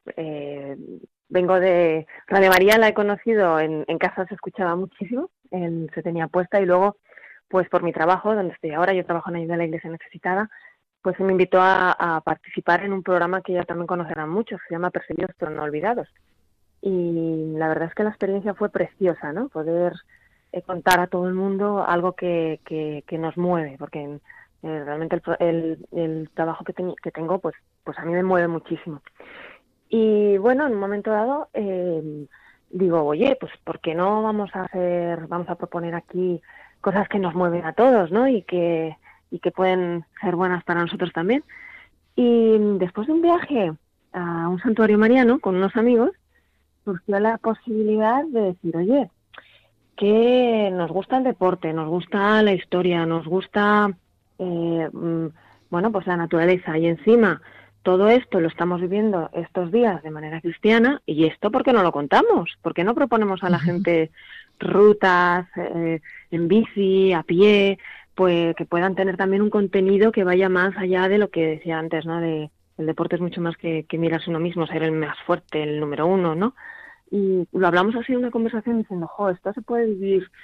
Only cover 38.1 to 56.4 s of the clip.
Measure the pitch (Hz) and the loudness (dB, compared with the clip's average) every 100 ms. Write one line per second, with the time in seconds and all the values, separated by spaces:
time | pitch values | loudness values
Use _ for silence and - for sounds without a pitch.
38.1 | 202 269 233 - 180 170 165 160 151 _ | 0 2 0 -2 -2 0 -2 -4 -10 _
39.1 | _ - 180 180 175 185 185 175 170 - | _ -14 -6 -4 0 0 2 0 -4 -8
40.1 | - 220 170 185 180 - 175 170 139 170 | -8 -4 -2 0 -2 -2 -2 -2 -4 -6
41.1 | - 175 269 - - - - - _ _ | -4 0 -2 -4 -20 -20 -20 -20 _ _
42.1 | - 240 233 226 220 208 196 180 208 247 | 0 4 6 6 4 4 0 -2 -4 -2
43.1 | 320 339 349 - 262 180 156 _ _ _ | 2 2 2 0 -2 -2 -4 _ _ _
44.1 | 185 175 170 170 180 247 220 220 208 220 | -8 -6 -4 -2 -2 0 2 4 6 6
45.1 | 254 233 254 196 185 196 220 233 233 277 | 6 6 4 2 0 0 2 4 4 2
46.1 | - _ _ _ _ _ _ - 180 - | -2 _ _ _ _ _ _ -8 -6 -2
47.1 | 202 214 226 226 220 - 214 214 214 214 | 0 0 0 -2 -4 -4 -2 0 2 2
48.1 | 262 320 233 196 180 170 165 180 277 175 | 0 0 -2 -2 -2 -4 -2 2 2 0
49.1 | _ _ - - _ _ _ _ - 202 | _ _ -20 -20 _ _ _ _ -2 2
50.1 | 214 240 254 247 220 202 185 165 170 196 | 4 4 4 4 2 0 0 -2 -4 -2
51.1 | 254 233 190 185 165 160 160 160 175 170 | 0 0 0 0 0 -4 -4 -4 -4 -2
52.1 | 202 202 214 214 180 - 180 180 170 165 | 0 2 4 4 2 -2 0 0 0 0
53.1 | 165 156 185 - 208 208 208 208 180 _ | -2 -2 -4 -2 0 2 4 2 -2 _
54.1 | _ _ - 185 170 170 165 160 - 170 | _ _ -10 -6 -4 -2 -2 -4 -4 -4
55.1 | 165 160 156 _ _ - 175 214 196 180 | -4 -4 -10 _ _ -6 -2 0 -2 -2
56.1 | 175 165 170 | -2 0 2